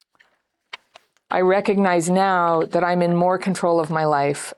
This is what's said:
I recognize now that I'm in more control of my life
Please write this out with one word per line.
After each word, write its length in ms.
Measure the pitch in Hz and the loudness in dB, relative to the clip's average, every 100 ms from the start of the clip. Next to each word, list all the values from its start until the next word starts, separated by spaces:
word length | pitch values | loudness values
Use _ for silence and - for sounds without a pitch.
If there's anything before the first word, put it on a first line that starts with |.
| _ _ _ _ _ _ _ - _ - _ _ - | _ _ _ _ _ _ _ -20 _ -20 _ _ -6
I 80 | 180 | 0
recognize 680 | 185 196 202 196 196 175 165 | 2 0 0 0 2 0 0
now 540 | 185 196 185 170 165 | 0 2 2 0 0
that 220 | 160 170 | 0 -2
I'm 180 | 175 180 | 0 0
in 120 | 175 | 0
more 240 | 175 180 185 | 2 2 0
control 420 | 196 180 175 170 | -2 -2 0 0
of 100 | 156 | 0
my 140 | 160 | -2
life 480 | 156 143 143 143 - | 0 0 0 -4 -8